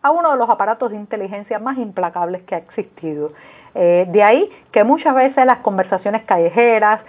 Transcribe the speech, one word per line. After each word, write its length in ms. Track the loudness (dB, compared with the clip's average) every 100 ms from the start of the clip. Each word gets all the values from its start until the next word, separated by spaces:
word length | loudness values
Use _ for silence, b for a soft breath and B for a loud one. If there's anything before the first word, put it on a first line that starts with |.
a 100 | 0
uno 200 | 0 0
de 60 | 0
los 120 | 0
aparatos 420 | 0 0 -2 -4
de 60 | -8
inteligencia 640 | -10 -8 -8 -10 -8 -8
más 180 | -6 -6
implacables 680 | -8 -6 -6 -4 -6 -8
que 120 | -8
ha 40 | -10
existido. 760 | -8 -12 -12 -12 -10 -8 -8 -10 B B B
Eh, 320 | 0 2 2 2
de 140 | 4
ahí 280 | 4 4 0 B B
que 120 | 0
muchas 300 | 2 2 2
veces 300 | 2 2 2
las 140 | 2 2
conversaciones 680 | 0 -2 -2 -2 -4 -6
callejeras, 760 | -2 0 0 2 2 4 2 0